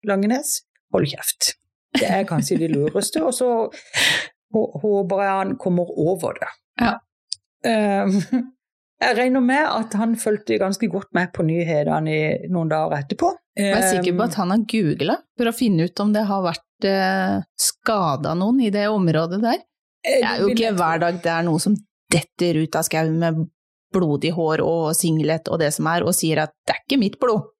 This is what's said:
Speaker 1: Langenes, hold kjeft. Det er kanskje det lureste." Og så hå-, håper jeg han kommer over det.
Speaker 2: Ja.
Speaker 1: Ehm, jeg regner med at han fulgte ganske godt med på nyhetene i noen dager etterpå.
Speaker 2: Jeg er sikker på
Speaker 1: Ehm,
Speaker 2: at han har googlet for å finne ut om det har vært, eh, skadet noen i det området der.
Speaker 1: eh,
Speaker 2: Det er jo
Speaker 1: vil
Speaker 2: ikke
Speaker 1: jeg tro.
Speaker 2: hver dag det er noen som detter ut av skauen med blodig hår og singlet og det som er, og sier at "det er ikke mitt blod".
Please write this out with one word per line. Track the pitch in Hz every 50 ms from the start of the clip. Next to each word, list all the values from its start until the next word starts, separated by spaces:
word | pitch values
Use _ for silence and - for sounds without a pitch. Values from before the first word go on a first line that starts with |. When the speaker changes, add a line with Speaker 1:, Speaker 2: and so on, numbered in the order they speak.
| -
Speaker 1:
Langenes, | 208 196 196 196 208 240 277 302 - - - _ _ _ _ _ _ -
hold | - - 139
kjeft. | - - - - - _ - - - _ _ _ _ _ _ _ _
Det | 262 -
er | - 180 190 196
kanskje | 185 175 151 143 - 190 156 165
det | 160
lureste." | 156 143 143 151 156 202 196 - - 320 320
Og | 262 247
så | - 254 247 240 226
hå-, | 220 208 - - - - - - - - - - - - _ _ _ _ - 220 220 - -
håper | 147 - 214 202 202 196 175 196 190 202
jeg | 196 190
han | 196 190 190 185 -
kommer | - 190 180 175 175 175 -
over | - 156 160 190 175 165 - - -
det. | - - - _ _ _ _ -
Speaker 2:
Ja. | 240 226 - - _ _ _ _ _ _ - - _ _ _ _ _
Speaker 1:
Ehm, | 240 226 214 208 202 202 196 202 196 190 202 165 - - 254 247 - _ _ _ _ _ _ _ _ _ _
jeg | - - 247 214
regner | 247 254 254 269 247
med | 240 262 285 311
at | - - 220 226 226 - 202
han | 226 226 233
fulgte | 220 - 220 214 208 - - 226 208
ganske | 190 - 196 - - 233
godt | - - - _ -
med | 170 180 175 _
på | - 180
nyhetene | 156 160 170 170 165 165 151 147 160 156 156 156 156 156
i | 156 156 156 151 - -
noen | 165 185 175 165 160
dager | 156 156 156 160 156 143 139
etterpå. | - - - - 349 381 - _ _ _
Speaker 2:
Jeg | - 202 202 196
er | 214 -
sikker | 190 185 185 180 175 175
på | 175 214
Speaker 1:
Ehm, | -
Speaker 2:
at | -
han | 214 190 175 190
har | 226 214
googlet | 214 - 220 202 151 147 - 139 165 240 339 - _ _
for | - 240 226
å | 233
finne | - 262 226 196 160 165 180
ut | - -
om | 202 208 208
det | 208 220
har | 196 202 196 185
vært, | 175 165 - _ _ _ _ -
eh, | 196 196 190 190 185 190 190 185 190 202 196 175 _ _
skadet | - - - - _ _ - 226 202 185 160 139 131 151 156 156
noen | 175 185 214 247 269
i | 247 214
det | 190 208 202
området | 208 220 208 190 165 156 156 165 165 175 202
der. | 226 226 240 - - _ _ _ _ _ _ _ _
Speaker 1:
eh, | - 269 269
Speaker 2:
Det | 240 220
er | 202 -
jo | 190
Speaker 1:
vil | 202 -
Speaker 2:
ikke | 226 226
Speaker 1:
jeg | 226 208
tro. | 180 175
Speaker 2:
hver | 160 165 165
dag | 170 170 175 175 -
det | 170 165
er | 165 170
noen | 170 160 151
som | - 202 214 202 - _ _ _ _ _
detter | - 165 - _ _ - 175 175 165 156
ut | 160 156 -
av | 160 165
skauen | - - 160 160 160 160 165
med | 170 165 160 160 160 165 _ _ _ _ _ _ _ _ -
blodig | 196 180 156 143 139 139 156 156
hår | 170 165 156 156 160
og | - - 165 165 160 156 160
singlet | - - 170 160 156 151 151 160 160 - -
og | - 170
det | 160 147 151
som | - 156
er, | 156 165 175 -
og | 156 190
sier | - - 160 160 156 156
at | 156 _ _ _
"det | - -
er | - _
ikke | _ 269 277
mitt | 208 190 - -
blod". | - 247 220 208 - - _